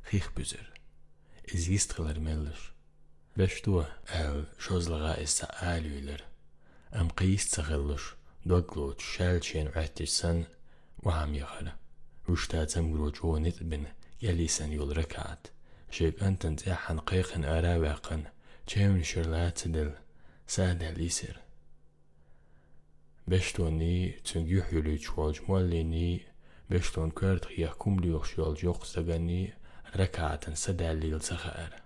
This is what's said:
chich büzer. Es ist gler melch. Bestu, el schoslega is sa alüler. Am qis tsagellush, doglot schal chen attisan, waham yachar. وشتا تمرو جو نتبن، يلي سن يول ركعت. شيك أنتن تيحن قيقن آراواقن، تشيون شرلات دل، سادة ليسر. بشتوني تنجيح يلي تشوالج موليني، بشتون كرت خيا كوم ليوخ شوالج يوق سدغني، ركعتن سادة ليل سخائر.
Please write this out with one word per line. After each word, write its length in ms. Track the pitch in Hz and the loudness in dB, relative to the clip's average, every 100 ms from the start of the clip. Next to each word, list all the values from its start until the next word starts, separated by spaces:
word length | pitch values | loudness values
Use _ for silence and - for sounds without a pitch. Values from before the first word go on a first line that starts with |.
| - | 0
chich 200 | 98 - - | 0 0 -4
büzer. 300 | 73 - - - - - - - - - - | -4 -8 -12 -18 -20 -20 -20 -20 -20 -18 -6
Es 140 | 87 85 | -2 2
ist 280 | 98 - - | 2 2 -2
gler 220 | 78 76 | -2 -2
melch. 520 | 78 78 73 73 - - - - - - - - | -2 -2 -2 -6 -10 -12 -20 -20 -20 -20 -6 4
Bestu, 500 | 92 - - 92 76 - - | 4 4 2 4 2 -6 -4
el 340 | 82 76 71 76 - | -2 0 -2 -4 -8
schoslega 560 | - 92 85 78 78 80 | 0 0 2 0 0 -2
is 160 | 76 - | 0 -2
sa 80 | - - 87 | -2 -4 0
alüler. 500 | 85 78 69 69 71 - - - - - - - | 0 -2 -6 -8 -10 -12 -16 -18 -20 -20 -20 -8
Am 160 | 107 85 | 0 0
qis 360 | - 92 98 - | 4 4 4 2
tsagellush, 600 | - 73 76 71 71 - - - - | 0 0 0 0 -2 -6 -12 -18 -8
doglot 560 | - 90 85 - 69 - | 4 4 4 -4 -4 -6
schal 400 | - - 90 87 | -8 0 2 2
chen 280 | - 82 73 | 0 -2 0
attisan, 720 | 76 76 - 73 - 87 85 82 - - - - - | -2 -4 -4 -2 0 2 2 0 -10 -18 -20 -18 -2
waham 300 | - 80 73 | 0 2 0
yachar. 380 | 71 69 - 82 - - - - - - | -2 -4 -8 -8 -8 -12 -14 -16 -8 0
وشتا 360 | 87 - 82 | 0 2 0
تمرو 460 | 76 85 82 78 76 | 0 2 2 2 0
جو 280 | - 80 78 | 0 0 2
نتبن، 460 | 80 - 85 76 71 - - - | 2 0 -4 -4 -6 -10 -14 -4
يلي 260 | 110 85 80 | 0 2 2
سن 240 | - 76 | 0 -2
يول 240 | 76 71 69 | -2 0 0
ركعت. 480 | 78 - 69 - - - - - - | -2 -4 -8 -8 -14 -18 -20 -18 -12
شيك 320 | - 82 - | 2 2 4
أنتن 340 | 98 95 85 76 | 2 2 0 -2
تيحن 420 | - 87 - 78 | -2 -2 -2 -2
قيقن 460 | - 92 90 85 | 2 2 2 -2
آراواقن، 800 | 73 82 85 85 78 73 - 78 76 - - - - | 2 4 4 4 2 0 -4 -6 -6 -14 -20 -14 -2
تشيون 360 | 101 101 92 | 4 6 6
شرلات 680 | 78 - 82 80 85 - 85 | 4 0 2 2 2 0 -2
دل، 240 | 82 76 - - - - - - | 0 0 -4 -16 -20 -20 -20 -4
سادة 440 | - 92 87 82 | 2 2 2 -2
ليسر. 500 | 76 85 - - - - - - - - _ - - - - - - - - - - - - - | -2 -2 -2 -6 -12 -16 -20 -20 -20 -20 _ -20 -20 -20 -20 -20 -20 -20 -20 -20 -20 -20 -10 2
بشتوني 840 | 92 - - 82 80 82 90 92 | 2 2 0 2 2 2 2 0
تنجيح 600 | - - 82 80 95 - | -4 -4 -2 2 2 4
يلي 260 | 80 76 78 | 0 2 -2
تشوالج 400 | - - 78 73 - | -2 0 0 0 2
موليني، 720 | 95 90 82 80 80 87 87 - - - - - | 2 4 2 0 2 2 0 -4 -20 -20 -20 0
بشتون 400 | 90 - - 80 | 2 2 0 -2
كرت 340 | - 95 92 | 2 2 2
خيا 240 | - - 80 | 0 -2 -2
كوم 320 | - 104 95 | 0 2 4
ليوخ 240 | 85 78 | 4 2
شوالج 400 | - - 78 76 | 0 0 0 2
يوق 200 | 87 87 | 0 0
سدغني، 680 | - - 85 82 85 87 95 - - - - 92 | -4 -2 0 0 2 0 -2 -6 -16 -16 -6 0
ركعتن 580 | 95 - 78 76 - | 2 2 -2 -2 -4
سادة 380 | 76 - 90 82 | -4 -2 0 0
ليل 300 | 78 78 78 | 0 0 -2
سخائر. 500 | - 82 - - 82 - | -2 -4 -6 -8 -10 -12